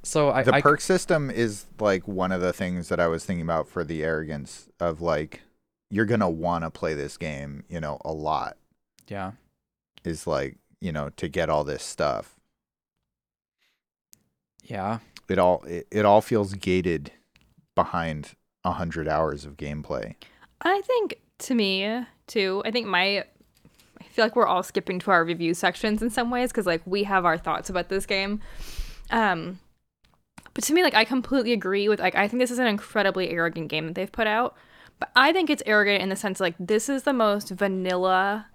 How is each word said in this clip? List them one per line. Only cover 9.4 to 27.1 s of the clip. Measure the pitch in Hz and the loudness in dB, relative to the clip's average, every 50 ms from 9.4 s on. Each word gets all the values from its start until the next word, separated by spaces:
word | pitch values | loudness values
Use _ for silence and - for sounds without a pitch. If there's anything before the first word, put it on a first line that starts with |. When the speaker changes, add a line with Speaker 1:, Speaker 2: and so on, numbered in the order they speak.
| _ _ _ _ _ _ _ _ _ _ _ - _ | _ _ _ _ _ _ _ _ _ _ _ -12 _
Speaker 2:
Is, | 90 82 76 - | -8 -8 -6 -4
like, | - 78 69 69 67 - _ _ _ _ _ | -2 -2 -2 -2 -4 -8 _ _ _ _ _
you | - 90 80 | -8 -6 -4
know, | 76 71 71 - - | -4 -6 -6 -8 -8
to | - 82 | -10 -6
get | 71 92 82 78 | -2 -2 0 2
all | 78 76 73 | 2 0 0
this | 71 73 - - | -2 -4 -8 -8
stuff. | - - - 78 73 64 53 - - _ _ _ _ _ _ _ _ _ _ _ _ _ _ _ _ _ _ _ _ _ _ _ _ _ _ _ _ _ _ _ _ _ _ _ _ - _ _ _ _ _ _ _ _ _ _ | -12 -4 -2 -2 0 0 -2 -6 -12 _ _ _ _ _ _ _ _ _ _ _ _ _ _ _ _ _ _ _ _ _ _ _ _ _ _ _ _ _ _ _ _ _ _ _ _ -20 _ _ _ _ _ _ _ _ _ _
Speaker 1:
Yeah. | - 92 98 92 101 113 113 - _ _ - _ - | -12 -8 -6 -4 -4 -4 -6 -8 _ _ -20 _ -2
Speaker 2:
It | 92 92 | 2 4
all, | 90 90 90 76 - 73 | 6 4 4 2 -2 -8
it, | 85 87 - _ | -8 -8 -8 _
it | - 104 104 | 0 2 6
all | 104 101 107 | 8 8 6
feels | - - 123 110 101 95 98 | 6 4 0 0 0 0 -4
gated | 95 - 95 90 92 87 90 85 76 71 - - _ _ _ _ _ _ _ _ _ _ _ _ | -4 0 2 2 2 2 2 0 -2 -4 -8 -18 _ _ _ _ _ _ _ _ _ _ _ _
behind | - - - - 87 82 82 78 76 71 - - _ _ _ _ _ _ | 0 0 0 0 -4 -4 -4 -6 -8 -10 -14 -18 _ _ _ _ _ _
a | 90 | -4
hundred | 87 - 92 82 80 82 76 78 | -2 -2 -4 -4 -4 -4 -2 0
hours | 76 76 80 78 73 73 73 | 0 2 0 0 -2 -6 -10
of | 76 73 - | -16 -14 -10
gameplay. | 76 73 73 76 76 - 76 64 53 52 - _ - - _ _ - _ _ _ | -10 -8 -8 -8 -8 -6 -6 -6 -6 -8 -14 _ -20 -20 _ _ -20 _ _ _
Speaker 3:
I | - 339 381 403 | 0 0 0 0
think, | 381 - 508 480 427 349 - _ _ _ _ _ | 0 0 0 0 0 -2 -6 _ _ _ _ _
to | - - 262 | -6 0 2
me, | 233 208 196 190 190 196 208 220 240 240 - _ _ _ - | 2 2 2 2 0 -2 -2 -2 -4 -6 -8 _ _ _ -4
too, | - 226 196 190 190 196 - | -2 0 0 2 0 -2 -2
I | - | -2
think | 214 247 233 208 | -2 -2 -2 2
my, | 185 175 185 196 202 196 - _ _ _ _ _ _ _ _ - _ _ _ _ _ - | 2 2 4 4 2 0 -4 _ _ _ _ _ _ _ _ -20 _ _ _ _ _ -20
I | - - | -20 -8
feel | - - 220 | 0 2 2
like | 214 214 | 2 4
we're | 247 220 - | 2 4 4
all | 180 185 185 | 4 0 0
skipping | - - 202 175 - 190 180 | -2 -4 -4 -4 -2 -6 -4
to | - - | 2 4
our | 190 170 165 | 4 4 4
review | 165 170 165 170 160 175 | 4 0 -2 0 -2 -2
sections | 175 - 185 180 - - 220 208 214 | 2 0 0 0 0 -2 -2 -2 0
in | 220 240 | -2 -2
some | 214 - 240 233 | -2 -2 -2 -2
ways, | 247 247 247 247 | 0 0 -2 0
'cause, | - - 196 | -2 -2 0
like, | 180 165 165 - | 0 0 -2 -2
we | 185 185 202 202 | -2 -2 -2 0
have | 202 | 2